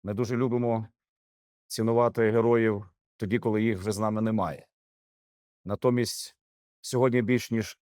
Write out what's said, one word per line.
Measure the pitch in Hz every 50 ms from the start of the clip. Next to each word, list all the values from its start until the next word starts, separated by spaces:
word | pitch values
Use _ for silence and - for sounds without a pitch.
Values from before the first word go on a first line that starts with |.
| -
Ми | 98 101
дуже | 98 123 110 123
любимо | 117 131 123 120 123 120 117 113 113 113 - _ _ _ _ _ _ _ _ _ _ _ _ _ _ _
цінувати | _ - - 110 113 117 117 120 117 110 120 113 107
героїв | 110 117 110 117 120 117 113 110 107 104 107 - _ _ _ _ _
тоді, | _ 113 95 104 120
коли | - 120 107 107 110
їх | 113 107
вже | 92 92 107
з | 104
нами | 98 110 107 107 107
немає. | 110 110 110 107 92 80 71 - - _ _ _ _ _ _ _ _ _ _ _ _ _ _ _ _ _ _ _ _
Натомість | 90 104 - - 127 123 123 117 - - - - - _ _ _ _ _ _ _ _ _ _
сьогодні | - - - 123 127 131 120 127
більш | 117 101 127 120 - -
ніж | 120 113 107 - - _ _ _